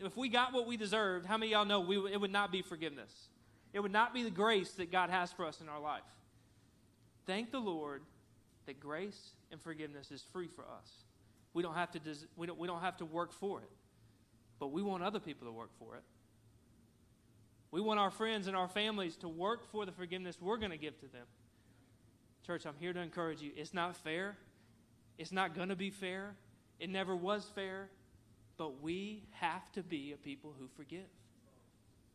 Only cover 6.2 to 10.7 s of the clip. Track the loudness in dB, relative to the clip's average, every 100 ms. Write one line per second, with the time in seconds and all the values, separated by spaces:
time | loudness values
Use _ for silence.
6.2 | -20 -20 -20 -20 -20 -20 -20 -20 -20 -12
7.2 | -2 -2 0 -2 0 -2 -4 -6 -12 -20
8.2 | -20 -20 -20 -18 -14 -10 -6 -4 -4 -8
9.2 | -16 -20 -18 -12 -8 -6 -8 -8 -12 -12
10.2 | -8 -6 -6 -8 -12